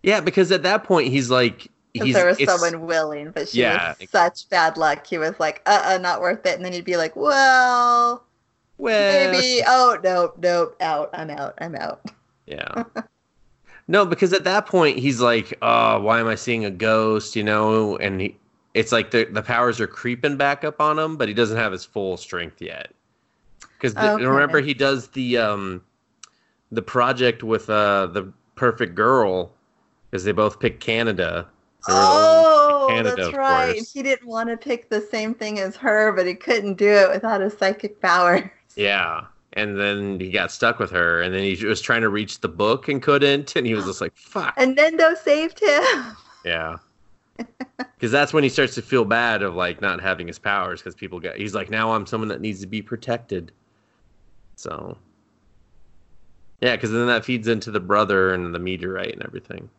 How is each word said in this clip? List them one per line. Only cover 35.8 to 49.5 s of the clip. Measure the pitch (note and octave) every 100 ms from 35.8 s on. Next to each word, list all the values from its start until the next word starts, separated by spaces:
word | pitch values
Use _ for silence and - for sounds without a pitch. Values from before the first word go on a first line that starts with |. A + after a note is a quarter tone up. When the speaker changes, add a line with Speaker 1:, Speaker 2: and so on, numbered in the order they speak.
| C4 G#3+ G#3+
Speaker 2:
but | F#3+ F3+
he |
couldn't | F3+ - A3+ G3+
do | F#3 G3+
it | G#3 F#3+
without | G3 A3+ G#3
his | G3 G#3
psychic | F#3+ - G#3 -
powers. | F#3 F3 F3 F3+ F3 _ _ -
Speaker 1:
Yeah. | G2+ G2 E2+ D#2+ - _ _
And | - G#2 G2
then | G2+ G2+ G2+ F#2+
he | F#2
got | F#2+ F2
stuck | - A#2 A#2
with | G2+
her, | F2+ E2+ E2+
and | F2+
then | F#2+
he | G2 F2+ G#2+
was | G#2+
trying | - A#2
to | A2+
reach | G#2 G#2+ -
the | -
book | E2+ G#2 B2+ B2+
and | C#3
couldn't, | C#3 C#3+ C#3 C#3 C#3 -
and | A#2+
he |
was | A2 F#2
just | F#2+
like, | F2 _
"Fuck." | - G3+ E3 -
Speaker 2:
And | C4 C4+
Nendo | D#4 D#4+ D#4+ E4+
saved | - D4 E4 -
him. | G#4+ C#4+ C5 F4+ A#3+ G#3+ _
<laughs> | _
Speaker 1:
Yeah. | - E2 D#2+ E2 _ _ _ _ _ - A#3+ _ B3+ - B3+ _
'Cause | A#2
that's | C#3 C#3+
when | D#3
he | C#3
starts | A2+ C3 -
to |
feel | - C3
bad | G#2 A2+ A#2+ G#2+
of, | G2